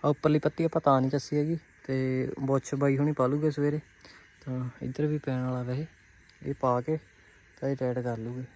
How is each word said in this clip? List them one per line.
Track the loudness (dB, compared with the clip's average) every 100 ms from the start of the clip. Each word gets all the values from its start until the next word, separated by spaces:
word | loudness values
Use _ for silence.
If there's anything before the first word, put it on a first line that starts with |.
ਆਹ | 2
ਉੱਪਰਲੀ | 2 4 4
ਪੱਤੀ | 2 0
ਆਪਾਂ | 0 2
ਤਾਂ | 4 4
ਨਹੀਂ | 4
ਕੱਸੀ | 0 0 -2
ਹੈਗੀ, | 0 -2 -6 -20 -6
ਤੇ | -2 0 0 -2 -4
ਬੁੱਛ | 0 0 0
ਬਾਈ | 0 2 4
ਹੁਣੀ | 2
ਪਾ | 2 2
ਲੂਗੇ | 2 0
ਸਵੇਰੇ, | 0 0 -2 -8 _ -20 -20 -20 _
ਤਾਂ | -8 -6 -6 -6
ਇੱਧਰ | -8 -2 -2
ਵੀ | -2
ਪੈਣ | -2 -2
ਵਾਲਾ | -2 -4
ਵੈਸੇ, | -4 -4 -6 _ _ -20 _ _
ਇਹ | -10 -2
ਪਾ | 0 0
ਕੇ | 0 -4 -4 _ -20 -20 -20 -6
ਤਾਂ | -4
ਇਹ | -2
ਟਾਈਟ | -2 -2
ਕਰ | -4 -4
ਲੂਗੇ। | -6 -8 -10